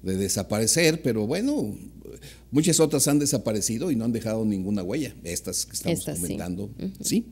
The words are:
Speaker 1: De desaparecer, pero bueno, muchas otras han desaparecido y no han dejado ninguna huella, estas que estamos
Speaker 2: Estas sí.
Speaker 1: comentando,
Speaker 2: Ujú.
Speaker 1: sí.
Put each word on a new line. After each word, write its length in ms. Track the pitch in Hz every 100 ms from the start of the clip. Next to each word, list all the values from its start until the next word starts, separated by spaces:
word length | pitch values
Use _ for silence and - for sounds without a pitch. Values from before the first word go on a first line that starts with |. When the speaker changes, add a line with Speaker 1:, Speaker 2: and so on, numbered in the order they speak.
Speaker 1:
De 140 | 92 95
desaparecer, 840 | 98 98 - 107 110 165 165 165
pero 240 | 131 110 107
bueno, 520 | 170 254 294 110 95 - - - - - - -
muchas 280 | 131 170 160
otras 260 | 156 147 135
han 100 | 143
desaparecido 720 | 147 131 113 107 98 113 175
y 60 | 117
no 80 |
han 80 | 113
dejado 320 | 117 110 110
ninguna 380 | 110 101 92 104
huella, 320 | 90 135 127 -
estas 400 | 82 87 - 90 -
que 60 |
estamos 260 | - - 170
Speaker 2:
Estas 160 | - 156
sí. 60 |
Speaker 1:
comentando, 420 | - - 87 90
Speaker 2:
Ujú. 280 | 101 - - -
Speaker 1:
sí. 240 | - 190 233